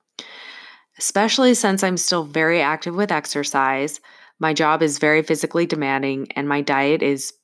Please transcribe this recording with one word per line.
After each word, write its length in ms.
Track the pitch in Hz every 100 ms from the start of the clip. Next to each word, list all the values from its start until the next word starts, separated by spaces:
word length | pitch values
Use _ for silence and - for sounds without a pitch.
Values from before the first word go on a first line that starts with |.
| _ - - - - - - - _ -
Especially 560 | - 196 220 269 254
since 300 | 240 208 190
I'm 140 | 190 180
still 260 | - 175
very 380 | 147 156 160 170
active 340 | 143 156 175
with 160 | 175 208
exercise, 880 | 156 - 147 143 139 135 135 151 - - - - _
my 140 | 160
job 280 | 151 156 160
is 180 | 160 143
very 220 | 151 156
physically 440 | 156 156 165 170
demanding, 640 | 170 156 139 135 139 135 -
and 120 | - 143
my 140 | 143
diet 420 | 143 139 139 156
is 300 | 139 139 - -